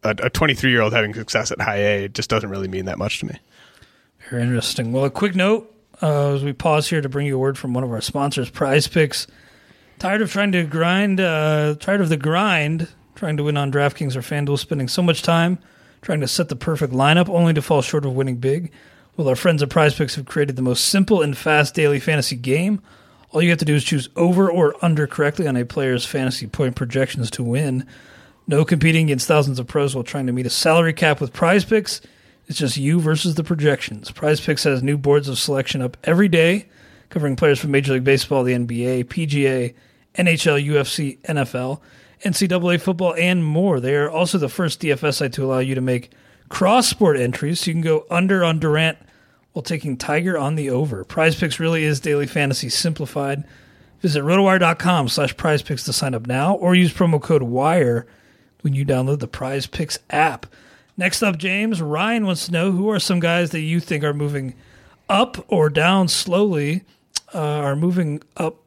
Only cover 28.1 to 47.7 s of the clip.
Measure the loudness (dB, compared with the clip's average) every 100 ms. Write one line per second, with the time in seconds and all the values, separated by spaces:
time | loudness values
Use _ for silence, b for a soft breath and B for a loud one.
28.1 | B B B -2 2 2 4 4 4 2
29.1 | 0 2 2 2 -2 -2 0 0 -2 -6
30.1 | -4 -4 -2 -2 0 4 4 4 2 2
31.1 | 2 -2 0 2 2 2 0 0 -10 b
32.1 | b b b _ -4 -2 -2 0 2 2
33.1 | 0 0 -2 -2 0 2 0 -4 -12 -14
34.1 | -4 0 0 0 0 0 0 0 0 4
35.1 | 2 2 -4 -2 -2 -2 -4 -6 -6 0
36.1 | 4 4 4 4 2 -4 b b b b
37.1 | -2 -2 2 2 2 2 0 2 0 4
38.1 | 2 2 0 2 0 -2 -2 -2 -2 -4
39.1 | -4 -2 0 2 0 -4 b b b b
40.1 | 0 2 2 2 2 2 0 0 -4 -6
41.1 | -8 -6 -4 -2 -4 -6 -8 b b b
42.1 | b -4 -2 0 0 0 0 0 0 0
43.1 | 0 0 2 0 0 2 0 0 0 0
44.1 | 0 0 0 -2 -2 -4 -2 -2 0 -2
45.1 | -2 -4 -2 -2 0 0 -2 0 -2 -4
46.1 | b b b b 0 4 4 2 2 2
47.1 | 4 0 -2 -4 -4 -2